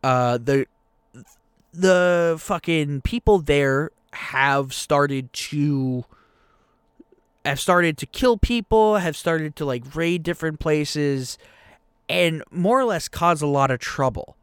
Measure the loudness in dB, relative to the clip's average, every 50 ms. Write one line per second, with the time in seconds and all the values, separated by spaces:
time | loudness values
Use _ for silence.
0 | 0 2 2 2 2 0 0 -2 0 0 0 0 0 _ _ _ _ _ _ _
1 | _ _ _ -20 -20 _ _ _ _ _ _ _ _ _ -6 0 2 4 4 4
2 | 4 4 2 2 2 0 0 -2 -4 -6 -6 -6 -2 0 0 0 0 -2 -4 -6
3 | -8 -8 -8 -2 _ 4 4 4 4 2 2 2 4 2 2 0 -2 -4 _ _
4 | _ _ -16 -14 -14 -6 0 2 2 4 2 2 0 -2 -8 -12 -2 0 2 2
5 | 2 2 0 -4 -6 -8 -10 -12 -10 -6 -4 -2 0 0 0 0 -2 -2 -4 -6
6 | -8 _ _ _ _ _ _ _ _ _ _ _ _ _ _ _ _ _ _ _
7 | -20 _ _ _ _ _ _ _ _ -4 -4 -2 0 2 2 4 4 2 0 -4
8 | -10 -12 -6 0 2 2 4 4 2 2 2 -4 -2 _ 4 4 4 4 2 2
9 | 0 -2 -6 -4 -2 -2 -2 0 -2 -6 -6 -6 -4 -4 -4 -4 -6 -8 -6 -2
10 | -2 0 0 -2 -2 -4 -6 -4 -4 -6 -6 -4 -2 0 0 0 0 -2 -2 -2
11 | -2 0 -2 -2 -4 -8 -12 _ -18 -20 _ _ _ -20 -20 _ _ _ _ _
12 | _ -6 0 0 0 0 0 -4 -10 _ -6 -2 0 2 2 2 2 0 -2 -4
13 | -6 -8 -6 0 2 2 2 2 0 0 2 2 2 2 0 -2 -4 -8 -4 -2
14 | -2 -2 -2 -4 -12 -12 -18 _